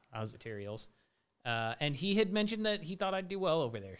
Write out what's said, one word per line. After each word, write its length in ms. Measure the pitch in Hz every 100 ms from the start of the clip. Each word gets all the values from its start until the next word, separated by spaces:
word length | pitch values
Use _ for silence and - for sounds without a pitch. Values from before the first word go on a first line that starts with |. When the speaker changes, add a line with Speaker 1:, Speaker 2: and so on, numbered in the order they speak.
| _
Speaker 1:
How's 220 | 113 107
it 40 | -
Speaker 2:
materials. 520 | 113 104 101 110 - _ _ _ _ _ 120
Uh, 280 | 113 113 117
and 160 | 147 131
he 180 | 196
had 180 | 202 196
mentioned 340 | 208 208 220 214
that 160 | 208
he 120 | 160 190
thought 180 | 190 190
I'd 120 | 185
do 120 | 196
well 220 | 185 160
over 180 | 123 110
there. 180 | 98